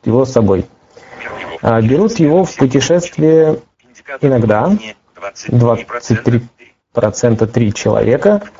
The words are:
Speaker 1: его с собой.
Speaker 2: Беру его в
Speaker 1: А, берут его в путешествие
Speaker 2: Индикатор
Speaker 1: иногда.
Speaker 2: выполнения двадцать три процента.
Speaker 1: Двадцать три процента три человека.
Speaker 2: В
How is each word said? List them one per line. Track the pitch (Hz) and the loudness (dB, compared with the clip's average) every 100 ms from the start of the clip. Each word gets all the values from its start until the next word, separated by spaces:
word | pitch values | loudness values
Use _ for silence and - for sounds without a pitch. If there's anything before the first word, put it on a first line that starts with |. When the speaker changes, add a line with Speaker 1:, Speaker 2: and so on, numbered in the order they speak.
| - | -2
Speaker 1:
его | 117 127 | 0 0
с | |
собой. | 120 104 95 - _ _ - - - | 2 2 0 -2 _ _ -20 -20 -18
Speaker 2:
Беру | - - | -16 -16
его | - - | -16 -6
в | |
Speaker 1:
А, | - 113 | -2 0
берут | 110 139 214 226 | 2 2 0 2
его | 151 170 180 | 2 2 0
в | - | 0
путешествие | 135 135 135 175 175 - 156 160 156 - - _ _ | 0 0 2 0 -2 0 2 4 4 0 -8 _ _
Speaker 2:
Индикатор | _ - 139 143 | _ -16 -2 0
Speaker 1:
иногда. | 127 110 104 | 2 2 2
Speaker 2:
выполнения | 151 208 - - _ _ | 2 -2 -4 -18 _ _
двадцать | - - - | -16 -14 -4
три | 123 120 113 - | 0 2 0 -4
процента. | |
Speaker 1:
Двадцать | - - 110 | -12 -4 -2
три | - 120 120 _ _ _ _ | 0 -2 -4 _ _ _ _
процента | - 107 - 120 110 110 | -4 -2 0 -2 0 -2
три | 117 110 | 0 -2
человека. | - - 110 110 127 202 208 202 | -2 -2 0 0 2 2 0 -2
Speaker 2:
В | - | -18